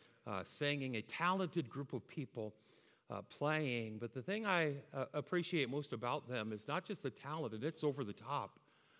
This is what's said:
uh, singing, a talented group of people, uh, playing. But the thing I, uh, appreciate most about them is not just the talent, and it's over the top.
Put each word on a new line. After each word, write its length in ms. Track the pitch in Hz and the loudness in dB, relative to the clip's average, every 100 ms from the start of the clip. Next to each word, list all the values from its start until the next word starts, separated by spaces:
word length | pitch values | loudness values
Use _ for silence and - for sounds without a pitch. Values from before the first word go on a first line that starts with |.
| - - 113 | -20 -12 -4
uh, 160 | 98 | -2
singing, 540 | 98 - 143 143 131 113 | -2 0 2 2 0 -2
a 60 | |
talented 680 | - - 170 190 180 170 123 | -2 2 4 4 2 0 -2
group 220 | 135 143 | -4 -4
of 120 | 127 - | -4 -4
people, 480 | - 131 120 107 - - - - _ - | -6 -6 -4 -6 -8 -20 -20 -20 _ -8
uh, 140 | 101 | -8
playing. 760 | - - 147 156 143 120 110 107 | -8 -2 2 2 2 0 -2 -4
But 140 | 117 | -4
the 100 | 131 | -4
thing 220 | 180 214 | -2 -2
I, 280 | 214 180 156 139 - | 4 4 4 0 -6
uh, 120 | 139 131 | -4 -2
appreciate 560 | 151 - 180 170 165 120 | -2 0 0 2 2 2
most 220 | 143 143 | 0 -2
about 360 | 113 123 143 117 | -2 0 0 0
them 240 | 123 107 | -2 -2
is 140 | 107 - | -2 -2
not 180 | 165 | -2
just 200 | - 190 | -2 -4
the 60 | 135 | -4
talent, 440 | - 139 160 127 | -4 -4 -2 -2
and 80 | 107 | -2
it's 220 | 147 165 | -2 2
over 180 | 151 135 | 2 2
the 100 | 104 | -2
top. 460 | 101 110 143 98 - _ _ _ | -4 -2 -2 -2 -8 _ _ _